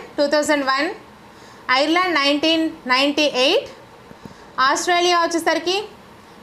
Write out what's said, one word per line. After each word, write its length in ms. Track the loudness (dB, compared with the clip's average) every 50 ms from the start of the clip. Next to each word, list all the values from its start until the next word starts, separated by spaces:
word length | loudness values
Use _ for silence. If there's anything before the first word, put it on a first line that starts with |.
| -6 -6 -4
టూ 60 | -2 0 0
థౌజండ్ 340 | 0 0 2 0 0 0 0 -2
వన్, 180 | -2 -2 -2 -4 -6 -10 -16 -20 -20 -20 -20 -20 -20 -20 -20 -20 -20 -10 -4 0 0 2
ఐర్లాండ్ 340 | 2 2 2 0 0 0 0 0
నైన్టీన్ 440 | 2 0 0 2 2 2 2 0 0 -2 -6 -8 -4 -2
నైంటీ 340 | 0 2 2 2 2 0 0 0 0 2
ఎయిట్, 260 | 2 2 2 0 -2 -4 -12 -20 -20 -20 -20 -20 -20 -20 -20 -20 -20 -20 -20 -20 -20 -10 -4 0 0
ఆస్ట్రేలియా 500 | 0 0 0 0 0 0 2 2 2 2 2 2
వచ్చేసరికి 520 | 0 -2 -2 0 0 -2 0 -2 -2 -4 -4 -6 -8 -14 -20 -20 -20 -20 -20 -20 -20 -20 -12